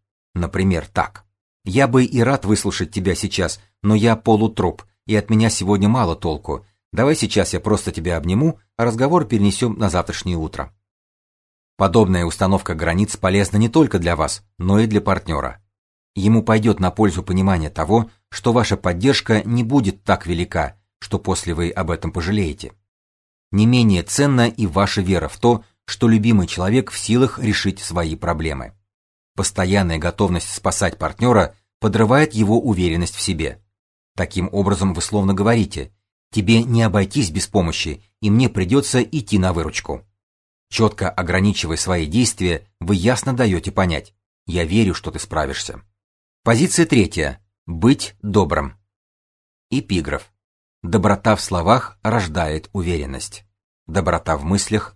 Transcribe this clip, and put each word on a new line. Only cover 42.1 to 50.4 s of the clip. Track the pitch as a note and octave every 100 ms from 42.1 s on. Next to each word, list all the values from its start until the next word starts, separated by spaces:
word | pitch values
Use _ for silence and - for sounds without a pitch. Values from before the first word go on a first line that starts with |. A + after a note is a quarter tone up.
| G2 A#2+ - F2+ E2 - -
вы | E2+ G2+
ясно | C#3 B3+ -
даете | B2 A#2+ F2+ -
понять: | - F#2 D2+ - _ _ _ -
«Я | E2+
верю, | E2+ G2 G2+ E2+
что | -
ты | F2
справишься». | - D#2+ C#2+ - - - - _ _ _ _ _
Позиция | - A#2 E3+ - D#3+
третья. | C3+ F2 - D2 C2 _ _ -
Быть | E2 A2+ C#3 - -
добрым. | G#2 G2+ E2+ D2+ C#2 - _ _ _ _ _ _ _ _ -
Эпиграф. | C3 - F#2 D2+ C#2 - _